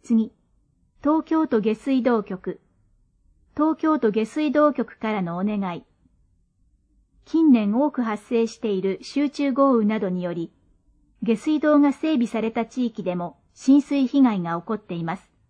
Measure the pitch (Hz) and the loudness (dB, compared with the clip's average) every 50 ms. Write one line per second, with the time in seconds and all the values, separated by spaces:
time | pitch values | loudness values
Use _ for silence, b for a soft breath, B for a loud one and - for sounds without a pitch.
0 | _ - 233 220 220 - _ _ _ _ _ _ _ _ _ _ _ _ _ _ | _ 0 0 0 0 -2 _ _ _ _ _ _ _ _ _ _ _ _ _ _
1 | - 285 311 320 - - 320 320 311 - 254 220 185 220 214 214 - 277 269 262 | -2 0 0 0 0 0 0 0 0 0 0 -2 0 -2 -4 -4 -4 -2 -2 0
2 | 233 262 240 220 208 - 190 185 - 190 165 - _ _ _ _ _ _ _ _ | 0 0 0 0 -2 -6 -12 -10 -10 -12 -12 -12 _ _ _ _ _ _ _ _
3 | _ _ _ _ _ _ _ _ _ _ _ - 302 311 320 - - 320 311 294 | _ _ _ _ _ _ _ _ _ _ _ 0 0 0 0 0 0 0 0 2
4 | - 220 190 220 220 220 - 302 302 302 254 294 302 294 285 - - - - _ | 0 0 0 0 -4 -4 -4 -4 -2 0 2 4 2 2 2 0 -6 -6 -8 _
5 | - 220 214 208 180 165 170 175 190 214 214 202 196 185 175 - - _ _ _ | -6 -4 -4 -4 -4 -4 -4 -4 -4 -4 -4 -4 -4 -6 -8 -10 -14 _ _ _
6 | _ _ _ _ _ _ _ _ _ _ _ _ _ _ _ _ _ _ _ _ | _ _ _ _ _ _ _ _ _ _ _ _ _ _ _ _ _ _ _ _
7 | _ _ _ _ _ - - 320 330 311 254 233 214 202 208 240 285 294 - - | _ _ _ _ _ -4 0 2 6 6 6 6 4 0 0 0 0 -2 -2 -4
8 | 247 226 208 208 - - 247 226 226 226 - - - 220 202 190 185 190 190 - | -4 -4 -6 -8 -8 -2 0 0 0 0 -4 -8 -6 -4 -4 -2 -2 -4 -4 -4
9 | - - - 277 294 277 277 - 285 277 247 269 277 277 262 233 214 208 214 220 | -10 -6 -2 -2 -2 -2 -2 -2 -2 -2 2 2 2 4 4 4 2 2 0 -2
10 | 208 185 180 180 175 175 170 170 165 - _ _ _ _ _ _ _ _ _ _ | -4 -4 -4 -4 -4 -6 -6 -6 -8 -8 _ _ _ _ _ _ _ _ _ _
11 | _ _ _ _ - 202 226 208 - 311 302 302 311 302 302 285 285 285 262 - | _ _ _ _ -2 -2 -2 -2 0 -2 -2 0 2 4 4 4 4 2 0 -2
12 | - 311 311 247 240 208 - 226 214 220 226 240 226 226 - 254 247 233 226 - | -2 -2 0 0 -2 -2 -2 -4 -4 -4 -4 -4 -6 -6 -4 -4 -4 -4 -4 -6
13 | 190 185 175 175 175 170 - _ _ _ _ - - - 269 285 262 - 277 277 | -6 -6 -6 -6 -8 -8 -12 _ _ _ _ -6 4 6 6 6 4 2 0 0
14 | 269 247 - 277 269 247 214 190 170 170 170 170 170 - 220 208 - _ 185 170 | 0 2 4 4 4 4 4 0 -2 -4 -4 -6 -4 -6 -8 -8 -6 _ -8 -6
15 | 165 160 175 - _ _ _ _ _ | -6 -6 -8 -8 _ _ _ _ _